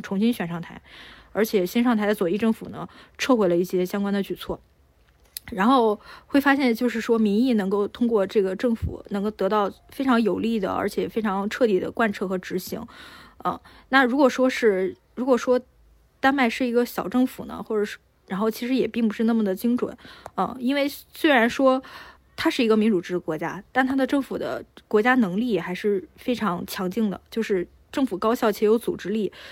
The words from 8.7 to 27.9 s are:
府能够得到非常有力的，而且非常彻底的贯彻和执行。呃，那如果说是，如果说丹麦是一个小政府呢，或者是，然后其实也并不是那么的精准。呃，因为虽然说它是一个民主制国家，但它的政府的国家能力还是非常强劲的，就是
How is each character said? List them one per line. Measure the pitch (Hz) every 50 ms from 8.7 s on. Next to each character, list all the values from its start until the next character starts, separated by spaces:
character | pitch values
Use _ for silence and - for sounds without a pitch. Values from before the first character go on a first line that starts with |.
| 226
府 | - - - - - - -
能 | 202 202 196
够 | 214
得 | 214 - 190 196
到 | 214 208 202 190 214 - _ -
非 | - - 269
常 | 262 247 226
有 | 226 202 180 190
力 | 202 226 233 220
的， | 180 185 -
而 | - 185 202
且 | - 208 180 185
非 | - 233 214
常 | 214 190 196 196 214
彻 | - - 262 220
底 | 190 185
的 | - -
贯 | - - 233 214 202
彻 | - 208
和 | 185 190 185
执 | 180 - 185 185
行。 | - - 190 175 - - - - - - - - - - - - -
呃， | 180 - - - - - - - _
那 | 254 269 269
如 | 240 240
果 | 285 294 247
说 | - - 254 254
是， | 254 - 247 220 196 185 190 180 - - _ _ _
如 | - 247
果 | 277 254
说 | 226 - 262 247 247 247 _ _ _ _ _ _ _ _ _ _ _
丹 | - 269 269
麦 | 285 254 226
是 | - - 262
一 | 240 233
个 | 240 240
小 | 240 - - - 185
政 | - 254 254
府 | 254 - - -
呢， | - - - 208
或 | - 226
者 | 208 208
是， | 214 - - _ _ _ _ _ -
然 | 190 185
后 | 214 220
其 | 220 - 240 240
实 | 262
也 | 247 -
并 | 226 - 233 233
不 | 214 208
是 | - 226
那 | 226 233
么 | 226 214
的 | 190 190
精 | 190 - 240 240
准。 | 240 - - - - - - - - - - -
呃， | - 185 - - 262
因 | 247 247 285
为 | 285 277 285
虽 | - - - _ - - - 311
然 | 285 240 220 240
说 | - - 269 262 262 262 - - - - - - - _ _ _ _
它 | - - 330
是 | - - 240
一 | 220
个 | 220
民 | 220 208 233
主 | 208 170
制 | 175 - 180 180
国 | - - 156
家， | 151 170 151 147 180 - _ -
但 | 254 262
它 | 262 277
的 | 269 262
政 | - 285 277 247
府 | - 196 170
的 | - 117 120 113 - - _ - -
国 | _ - 208 208
家 | 247 254
能 | 262 220 180 175
力 | 202 247 247 208 170
还 | 170 170 180
是 | - - 208 202 190 - - _
非 | - - - 247
常 | 220 220 196 175 180 196 -
强 | - - 190 180
劲 | 185 226 220 202
的， | 180 - - _
就 | - 226 214
是 | - 208 180 175 - _ _ _ _